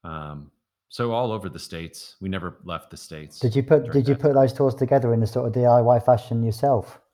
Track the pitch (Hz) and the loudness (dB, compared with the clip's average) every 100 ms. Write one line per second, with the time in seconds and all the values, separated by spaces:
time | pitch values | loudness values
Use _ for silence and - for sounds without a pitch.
0 | 85 80 76 73 71 _ _ _ _ - | -12 -12 -12 -14 -18 _ _ _ _ -6
1 | 120 117 123 110 95 80 - 82 82 - | -4 -2 -2 -4 -8 -12 -14 -12 -12 -16
2 | - _ 95 95 87 - 87 80 _ 73 | -20 _ -8 -6 -8 -12 -12 -12 _ -20
3 | - 78 76 - 123 127 131 151 131 143 | -18 -16 -16 -4 -2 -2 2 2 2 0
4 | 127 131 151 135 135 131 135 131 127 139 | 0 2 2 4 2 2 -2 0 0 2
5 | 120 113 110 127 120 123 123 120 117 120 | 2 0 0 -2 -4 2 4 6 6 4
6 | 120 120 - 117 113 110 143 120 - - | 4 2 2 -2 -2 0 0 0 -2 -20
7 | _ | _